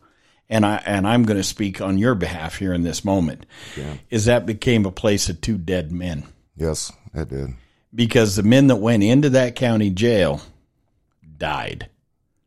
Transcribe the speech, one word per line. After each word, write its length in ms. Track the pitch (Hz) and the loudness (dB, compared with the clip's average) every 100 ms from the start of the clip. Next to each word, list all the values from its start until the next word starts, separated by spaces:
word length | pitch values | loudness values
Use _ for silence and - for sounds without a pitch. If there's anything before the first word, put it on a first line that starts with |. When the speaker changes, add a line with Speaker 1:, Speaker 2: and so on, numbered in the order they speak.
| _ _ _ _ _ | _ _ _ _ _
Speaker 1:
And 160 | 110 104 | 0 0
I, 160 | 107 | 0
and 220 | - 101 98 | -2 -2 2
I'm 160 | 120 | 2
gonna 180 | 110 101 | 2 0
speak 380 | 95 - 101 95 | -2 -4 -6 -4
on 180 | 98 98 | -2 0
your 160 | 117 | 0
behalf 420 | 107 80 82 80 - | 0 -4 -6 -10 -6
here 160 | 98 | -4
in 80 | 87 | -2
this 220 | 85 82 | -2 -4
moment, 420 | 98 95 80 65 - - - - | -2 0 0 -4 -16 -20 -18 -12
Speaker 2:
Yeah. 180 | 71 71 - | -12 -12 -6
Speaker 1:
is 160 | 113 110 | 0 2
that 180 | 120 110 | 2 0
became 380 | 104 127 113 98 | -4 0 2 2
a 60 | |
place 380 | - 113 101 - | 0 0 0 -2
of 100 | 82 | -4
two 160 | - 101 | -4 -4
dead 320 | 82 92 78 | -2 -4 -4
men. 340 | 87 90 73 - - _ | -6 -6 -8 -10 -20 _
Speaker 2:
Yes, 380 | - 80 76 - - - | -6 -4 -4 -8 -14 -14
it 160 | 71 78 | -10 -8
did. 240 | 67 67 62 _ _ _ | -8 -8 -12 _ _ _
Speaker 1:
Because 420 | 110 117 120 110 101 | -4 0 4 2 2
the 60 | |
men 240 | 101 131 139 | 4 6 6
that 80 | 113 | 4
went 260 | 113 117 | 2 2
into 280 | 101 131 147 | 4 4 4
that 260 | 131 123 - | 2 2 0
county 340 | 123 110 104 | 0 2 2
jail 520 | 92 120 107 80 73 - _ _ _ _ _ _ _ 78 73 | 2 2 2 2 0 -8 _ _ _ _ _ _ _ -20 -10
died. 520 | 76 69 52 50 - _ _ _ _ _ | -6 -6 -8 -12 -16 _ _ _ _ _